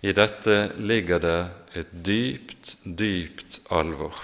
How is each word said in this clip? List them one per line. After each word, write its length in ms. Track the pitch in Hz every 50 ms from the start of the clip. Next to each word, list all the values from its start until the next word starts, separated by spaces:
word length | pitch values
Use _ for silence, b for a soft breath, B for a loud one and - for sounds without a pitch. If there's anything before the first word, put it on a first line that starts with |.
| -
I 120 | 98 92
dette 420 | 101 104 107 - - - 110 107 104 104 104 - -
ligger 440 | 110 101 113 113 92 85 90 85 78
det 160 | 85 82 85 87 87 87 - - - -
et 180 | 90 80 - - 87 82
dypt, 720 | 90 101 113 120 131 - 131 - - - - - - - - -
dypt 760 | 95 87 85 110 107 98 90 85 76 - - - - - - - -
alvor 440 | 101 85 78 80 80 69 73 73 - -